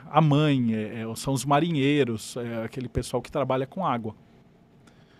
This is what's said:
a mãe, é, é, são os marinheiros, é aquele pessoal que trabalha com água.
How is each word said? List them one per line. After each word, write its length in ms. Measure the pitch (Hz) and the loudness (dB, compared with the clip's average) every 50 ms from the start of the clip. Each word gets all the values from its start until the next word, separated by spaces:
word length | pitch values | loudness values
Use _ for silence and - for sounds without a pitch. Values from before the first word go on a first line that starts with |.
| 131 - | -8 0
a 120 | 143 156 | 2 4
mãe, 520 | 165 147 139 147 151 151 139 131 120 113 110 | 6 6 6 4 4 4 2 2 2 2 0
é, 280 | 110 107 104 120 113 | 0 -2 -6 -6 -8
é, 140 | 110 113 113 | -8 -8 -8
são 180 | - - 143 135 | -6 -4 -4 -4
os 100 | 127 127 | -2 0
marinheiros, 920 | 143 143 147 165 175 165 139 135 143 147 147 131 120 113 107 - - - | 2 4 4 4 2 0 2 2 2 4 4 2 2 0 -6 -8 -10 -10
é 260 | 127 120 117 117 113 113 | -8 -8 -6 -6 -6 -6
aquele 240 | 110 - 131 120 | -6 -8 -8 -10
pessoal 340 | 117 - 131 127 - - 123 | -6 -6 -6 -4 -2 -4 -6
que 100 | - - | -4 -4
trabalha 340 | - 147 131 131 131 131 135 | -4 -2 0 0 0 0 -2
com 180 | - - 190 180 | -4 -6 -4 -2
água. 300 | 151 127 117 110 110 104 - - _ - - _ _ _ _ _ _ _ _ - - _ - - _ _ | 0 0 -2 -2 -6 -10 -12 -20 _ -20 -20 _ _ _ _ _ _ _ _ -20 -20 _ -20 -20 _ _